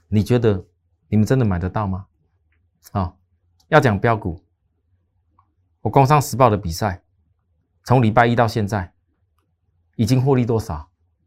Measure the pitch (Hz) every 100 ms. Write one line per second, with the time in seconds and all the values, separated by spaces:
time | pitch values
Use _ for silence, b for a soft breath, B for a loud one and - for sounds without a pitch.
0 | _ 107 95 123 113 92 - _ _ _
1 | - 107 107 131 113 87 90 113 101 92
2 | - _ _ _ _ _ _ _ - 101
3 | 85 _ _ _ _ _ - 151 131 98
4 | 101 - 92 85 _ _ _ _ _ _
5 | _ _ _ _ _ _ _ _ 110 139
6 | 135 151 - 117 123 104 87 82 107 92
7 | _ _ _ _ _ _ _ _ - 123
8 | 113 120 117 120 113 113 101 104 90 _
9 | _ _ _ _ _ _ _ _ _ -
10 | 110 127 135 127 120 113 - 78 - _
11 | _ _